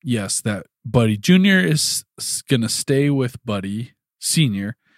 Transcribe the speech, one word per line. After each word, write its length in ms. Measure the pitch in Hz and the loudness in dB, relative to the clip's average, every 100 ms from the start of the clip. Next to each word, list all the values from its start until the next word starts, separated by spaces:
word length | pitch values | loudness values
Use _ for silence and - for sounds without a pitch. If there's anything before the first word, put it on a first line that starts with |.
yes, 380 | 135 117 95 - | -4 -4 -2 -4
that 240 | 110 101 - _ | -4 -6 -8 _
Buddy 320 | 117 120 113 107 | -2 2 2 2
Junior 420 | 107 185 196 190 | 4 6 6 4
is 440 | 180 156 - - - - | 2 0 -2 -4 -8 -12
s-, 240 | - - | -8 -8
gonna 260 | - 127 110 | -2 0 0
stay 400 | - - 139 143 | -4 -2 0 2
with 280 | 139 123 - | 0 -2 -6
Buddy 480 | - 101 98 104 120 _ _ _ | -8 -6 -6 -8 -10 _ _ _
Senior, 560 | - 160 143 98 101 - _ | -2 0 2 0 -6 -8 _